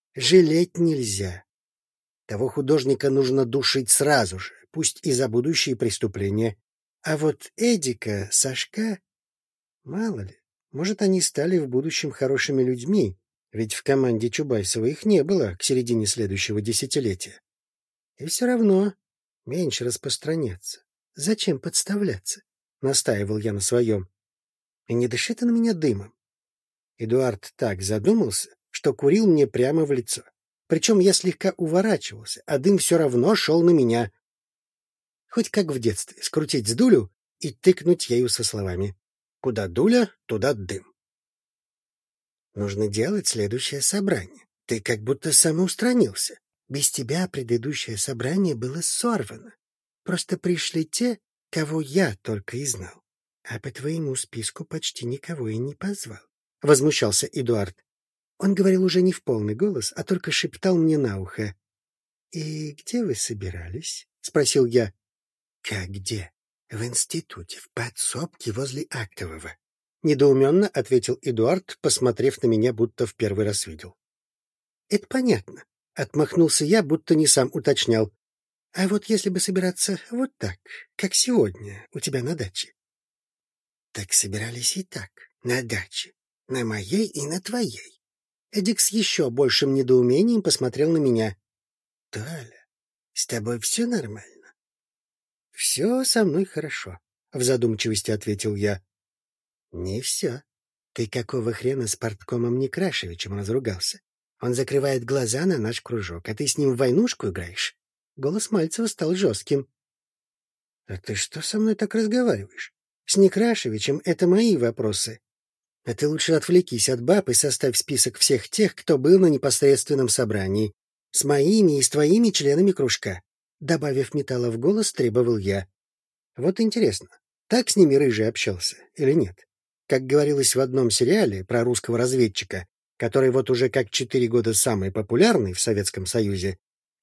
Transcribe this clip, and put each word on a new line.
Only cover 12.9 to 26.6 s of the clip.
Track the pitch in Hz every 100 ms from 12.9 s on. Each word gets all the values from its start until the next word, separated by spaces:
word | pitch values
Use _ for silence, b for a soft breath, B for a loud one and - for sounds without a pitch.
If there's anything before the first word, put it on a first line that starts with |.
| 208 110 92 _ _ _
ведь | 107 110
в | -
команде | - 139 127 113 117
Чубайсова | - 143 113 92 117 113
их | 151
не | 214 196
было | 147 190 110 87
к |
середине | - 127 120 117 104
следующего | - 101 98 - 107
десятилетия. | 104 110 135 - 110 90 - - _ _ _ _ _ _ _ -
И | 151
все | - 247
равно | 247 214 190 202 - _ _ _ _ -
меньше | 151 165 -
распространяться. | 123 120 143 - 151 165 127 92 - - _ _ _ -
Зачем | 147 220 - 139
подставляться? | 165 - - 202 196 101 - - _ _ _ _
Настаивал | 135 135 - 107 101 107
я | 110
на | 101
своем. | - 120 117 104 92 _ _ _ _ _ _ _ -
И |
не | 120 120
дыши | 120 -
ты | 226 240
на |
меня | 233 233
дымом. | 180 151 101 101 _ _ _ _ _